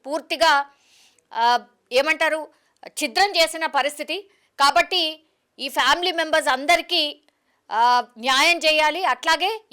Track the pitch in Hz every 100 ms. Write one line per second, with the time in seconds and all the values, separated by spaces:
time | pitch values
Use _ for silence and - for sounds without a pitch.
0 | 269 302 - 302 320 285 285 _ _ _
1 | _ _ _ - 233 240 240 _ _ 247
2 | 294 311 311 311 294 _ _ _ - -
3 | 294 220 403 349 320 330 320 285 269 285
4 | 302 349 - _ _ - 277 349 339 370
5 | 320 311 _ _ _ - 262 302 254 320
6 | 349 330 320 311 285 262 302 339 330 349
7 | 294 - _ _ _ _ _ 214 240 247
8 | 233 220 247 262 320 339 320 311 302 320
9 | 349 - 320 320 370 440 -